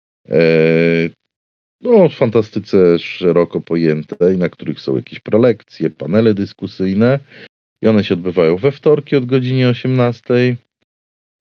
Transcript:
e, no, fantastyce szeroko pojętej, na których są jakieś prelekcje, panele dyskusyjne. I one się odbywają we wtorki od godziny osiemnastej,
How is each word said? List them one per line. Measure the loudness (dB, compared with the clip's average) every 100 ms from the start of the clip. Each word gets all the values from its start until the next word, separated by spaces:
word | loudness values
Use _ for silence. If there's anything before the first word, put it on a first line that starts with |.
| _ _ -4
e, | 0 2 2 2 2 0 0 -4 -8 _ _ _ _ _ _
no, | 0 4 4
fantastyce | 2 0 0 -2 -8 -2 2 4 2
szeroko | -2 -4 0 2 0 -4
pojętej, | -6 -2 0 -2 -6 -2 0 0
na | -4
których | -6 -10 -8
są | -4 -6
jakieś | -6 -14
prelekcje, | -2 2 2 0 _ -8 -6
panele | -6 -4 -2 0
dyskusyjne. | -2 -6 -10 -14 -6 -4 0 0 0 -6 -20 -20 _ _ _
I | 0
one | 2
się | 0
odbywają | -4 -2 0 2 2
we | -2
wtorki | -2 0 0 0 -2
od | 0
godziny | -2 0 0 0
osiemnastej, | 0 -2 0 0 -4 -2 0 0 -2 _ _ _ _ _ _ _ _